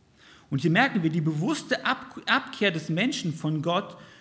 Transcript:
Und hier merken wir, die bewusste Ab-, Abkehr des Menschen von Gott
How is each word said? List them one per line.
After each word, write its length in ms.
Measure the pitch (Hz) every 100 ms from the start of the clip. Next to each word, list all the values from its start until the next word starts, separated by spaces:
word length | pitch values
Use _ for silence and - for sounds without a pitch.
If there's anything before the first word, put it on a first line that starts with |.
| _ _ - - -
Und 120 | 139
hier 100 | 165
merken 320 | 185 262 240
wir, 60 | 160
die 120 | 165
bewusste 640 | 156 151 220 302 - 233 220
Ab-, 360 | 262 - - -
Abkehr 460 | 254 - - 202
des 180 | 165 151
Menschen 440 | 160 247 294 175
von 280 | 147 156 156
Gott 360 | 165 180 202 - - -